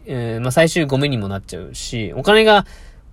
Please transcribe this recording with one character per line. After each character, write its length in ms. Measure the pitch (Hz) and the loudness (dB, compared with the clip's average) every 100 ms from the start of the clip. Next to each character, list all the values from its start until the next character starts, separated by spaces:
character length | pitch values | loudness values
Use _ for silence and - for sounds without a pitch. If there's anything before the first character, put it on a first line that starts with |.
| - | -10
う 320 | 131 117 113 | -8 -6 -4
ん、 20 | |
ま 60 | 127 | 0
あ、 40 | |
最 200 | 147 165 | 2 4
終 140 | 180 143 | 2 0
ゴ 120 | 135 | 0
ミ 100 | 143 | 0
に 120 | 123 | -2
も 80 | 98 | -4
な 100 | 98 | -8
っ 60 | |
ち 120 | - 87 | -10 -14
ゃ 40 | |
う 160 | 90 - | -14 -14
し、 360 | - 120 101 | -10 -8 -6
お 100 | 76 | -2
金 220 | 165 214 220 | 2 4 6
が 200 | 202 - - - - - | 4 2 -8 -20 -20 -20